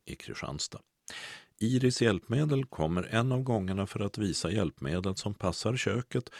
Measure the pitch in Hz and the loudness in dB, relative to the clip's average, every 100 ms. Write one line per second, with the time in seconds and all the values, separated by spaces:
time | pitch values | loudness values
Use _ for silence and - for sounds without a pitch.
0 | - - - - - - - - - _ | -14 -14 -12 -10 -8 -6 -8 -10 -18 _
1 | - - - - - _ 110 127 127 123 | -16 -14 -14 -16 -20 _ 2 4 4 6
2 | 117 95 - 120 151 139 135 - 78 87 | 4 4 2 0 2 0 -2 0 0 0
3 | - 113 127 127 127 113 92 95 98 - | 0 0 2 0 2 0 0 0 -2 -2
4 | 101 - 101 76 82 104 85 - 67 87 | -4 0 0 0 0 2 0 -2 -2 -2
5 | 95 95 107 101 95 - 107 127 - 107 | -2 -2 -4 -2 -2 0 0 0 0 0
6 | - 127 - - | 0 -4 -4 -12